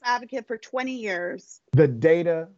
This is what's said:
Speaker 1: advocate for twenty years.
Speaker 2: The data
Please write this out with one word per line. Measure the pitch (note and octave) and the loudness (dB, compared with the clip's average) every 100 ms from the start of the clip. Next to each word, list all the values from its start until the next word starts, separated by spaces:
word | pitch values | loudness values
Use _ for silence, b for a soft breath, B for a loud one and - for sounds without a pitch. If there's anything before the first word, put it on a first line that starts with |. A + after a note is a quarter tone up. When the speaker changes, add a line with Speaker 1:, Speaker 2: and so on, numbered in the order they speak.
Speaker 1:
advocate | B3 B3 A#3+ C4+ A3+ | -2 -2 -4 -10 -8
for | A3 | -12
twenty | - B3+ C4 B3+ | -8 -6 -6 -6
years. | G#3+ F3+ F3 F#3 - - _ | -6 -4 -6 -8 -14 -20 _
Speaker 2:
The | C3+ D3 | 4 4
data | A#2 D#3+ E3+ E3+ E3 E3 | 4 4 4 2 -2 -6